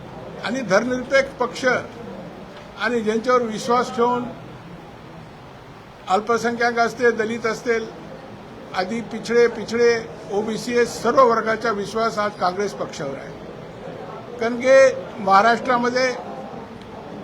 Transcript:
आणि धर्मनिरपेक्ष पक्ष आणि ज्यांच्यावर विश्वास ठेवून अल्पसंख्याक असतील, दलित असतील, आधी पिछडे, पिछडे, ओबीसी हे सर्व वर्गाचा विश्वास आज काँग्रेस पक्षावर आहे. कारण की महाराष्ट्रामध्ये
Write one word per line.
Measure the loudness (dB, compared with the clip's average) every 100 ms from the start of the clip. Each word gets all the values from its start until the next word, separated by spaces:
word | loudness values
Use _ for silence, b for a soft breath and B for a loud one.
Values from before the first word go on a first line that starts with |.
| -16 -14 -14 -10
आणि | -6 -6
धर्मनिरपेक्ष | 2 2 2 -2 2 2 2 0
पक्ष | -4 0 0 0 -2 -12 -14 -12 -14 -14 -16 -16 -16 -6
आणि | -2 0
ज्यांच्यावर | 0 0 4 2
विश्वास | 2 -2 0 2 2 2
ठेवून | 2 2 -2 -10 -14 -16 -16 -16 -16 -18 -18 -18 -18 -18 -18 -18 -18 -20 -20 -12 0
अल्पसंख्याक | 0 2 0 0 0 0 2
असतील, | 0 4 2 4
दलित | 0 -2 -2
असतील, | -2 0 -2 -2 -10 -14 -14 -16 -16 -16 -16 -8 -4
आधी | -2 -2
पिछडे, | -6 -8 0 4 4
पिछडे, | 4 -2 4 4 4 -2 -12 -4
ओबीसी | -2 0 -2 0
हे | 2 2
सर्व | 2 2 6 6
वर्गाचा | 6 2 0 0
विश्वास | -2 -2 0 0 0
आज | -2 0
काँग्रेस | -2 0 -4
पक्षावर | -4 -8 -6 -8
आहे. | -8 -10 -14 -14 -14 -14 -14 -12 -12 -12 -12 -12 -4
कारण | -2 0
की | 6 8 8 6 -6 -4
महाराष्ट्रामध्ये | 4 6 8 4 2 2 2 2 0 -2 -8 -12 -12 -12 -14 -16 -16 -14 -14 -12